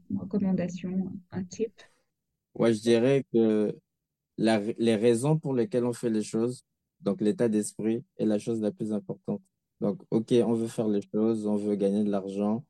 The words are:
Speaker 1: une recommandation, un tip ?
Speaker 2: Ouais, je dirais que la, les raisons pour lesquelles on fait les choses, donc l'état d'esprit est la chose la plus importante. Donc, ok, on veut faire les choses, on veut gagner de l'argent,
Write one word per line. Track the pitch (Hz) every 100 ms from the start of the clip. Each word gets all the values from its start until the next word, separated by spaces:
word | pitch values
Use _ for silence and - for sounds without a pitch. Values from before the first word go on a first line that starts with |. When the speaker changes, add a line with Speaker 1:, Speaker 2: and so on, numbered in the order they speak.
| -
Speaker 1:
une | 202
recommandation, | 190 208 196 185 180 - 180 185 185 - -
un | 185
tip ? | 185 - 226 _ - _ _ _ _ _ _
Speaker 2:
Ouais, | - 113
je | 110
dirais | 113 117 123 139 127
que | 113 113 107 104 - _ _ _ _ _ -
la, | 107 113 104 -
les | 117
raisons | 110 117 117 139 156
pour | 151
lesquelles | 131 113 127
on | 120
fait | 120 120
les | 110
choses, | 107 110 117 127 _ _ _ _
donc | 101 95
l'état | 104 95 120
d'esprit | 107 104 - 107 113 - -
est |
la | 107 107
chose | 113 113
la | 104
plus | 95 110
importante. | 107 98 98 - 208 _ _ _ -
Donc, | 214 - -
ok, | 113 110 123 113
on |
veut | 117 113
faire | - 107
les | 101
choses, | - 107 110 113 104
on | 104
veut | 104
gagner | 101 101 101
de | 104
l'argent, | 98 95 98 104 110 -